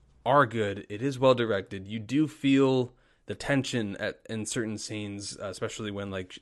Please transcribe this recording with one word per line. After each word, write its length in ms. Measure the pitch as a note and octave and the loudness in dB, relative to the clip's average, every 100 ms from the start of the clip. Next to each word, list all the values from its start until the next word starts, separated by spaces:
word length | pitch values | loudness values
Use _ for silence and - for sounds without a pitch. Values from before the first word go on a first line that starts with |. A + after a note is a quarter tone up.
| _ _ A#2+ | _ _ 4
are 200 | C#3+ B2 | 6 6
good. 400 | A2+ G#2 G2 - | 2 -2 -2 -8
It 140 | G#2 | -6
is 180 | C3+ B2+ | -4 2
well 160 | C3 A#2+ | 6 6
directed. 500 | A2+ G2+ F#2+ G2 G2 | 4 0 -2 -10 -8
You 100 | A2+ | -8
do 260 | G#2+ D3 D3+ | -2 0 0
feel 640 | - C#3 C3+ C3+ C3 B2 _ _ _ - | 0 4 6 6 4 0 _ _ _ -12
the 100 | G#2+ | -8
tension 640 | - C#3 B2+ B2 G#2 G2 | 0 0 0 -2 -2 -4
at, 240 | G#2 - - | -6 -6 -8
in 160 | A2 G#2 | -6 -4
certain 320 | B2+ A2 G#2+ | -4 -4 -4
scenes, 600 | - G#2+ G#2 G2+ G2+ - | -8 -8 -8 -8 -10 -10
uh, 60 | G2 | -10
especially 440 | F#2 A2 - G#2+ | -6 -8 -6 -6
when, 180 | G2+ G2 | -6 -6
like, 220 | F#2+ F2+ | -6 -8
sh-, 80 | - | -12